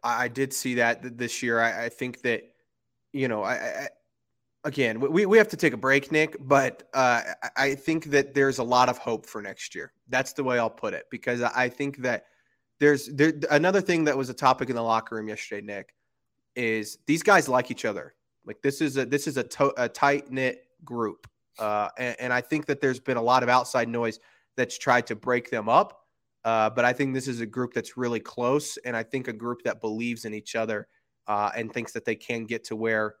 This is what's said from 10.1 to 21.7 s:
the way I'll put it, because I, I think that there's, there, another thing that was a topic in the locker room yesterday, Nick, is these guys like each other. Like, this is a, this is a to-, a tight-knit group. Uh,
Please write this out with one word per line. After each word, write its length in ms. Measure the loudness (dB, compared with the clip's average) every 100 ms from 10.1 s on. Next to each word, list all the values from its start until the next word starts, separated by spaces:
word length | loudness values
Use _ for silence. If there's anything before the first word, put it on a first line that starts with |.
| -2 -2
the 100 | -4
way 140 | 0 2
I'll 120 | 0
put 240 | -2 -6
it, 120 | -6 -10
because 300 | -8 -4 -2
I, 100 | 0 0
I 140 | -2
think 280 | -2 -6 -4
that 280 | -4 -4 _ _ _ _ _ _
there's, 280 | 4 4 -2
there, 260 | 2 2 2 2
another 300 | 4 4 2
thing 220 | 2 2 2
that 120 | 0
was 120 | -4
a 40 |
topic 360 | 2 2 2 0
in 60 | -2
the 60 |
locker 340 | 0 0 0 -8
room 140 | -8
yesterday, 360 | -10 -10 -10 -10
Nick, 280 | -12 -14 _ _ _ _ _ _ -4
is 420 | 0 0 -4 -10 -2
these 160 | 2
guys 260 | 6 6 6
like 220 | 2 0
each 160 | -4 -6
other. 300 | -6 -10 _ _ _ -18
Like, 160 | -4
this 180 | -4 0
is 160 | -2 0
a, 80 | 0
this 220 | -2 -2
is 100 | -4
a 60 |
to-, 300 | -6 0 0 2
a 100 | -4
tight-knit 800 | 2 2 2 -2 -2 -2 -4 _ _
group. 440 | -12 -4 -4 -6 -20 _ _ -6
Uh, 300 | -2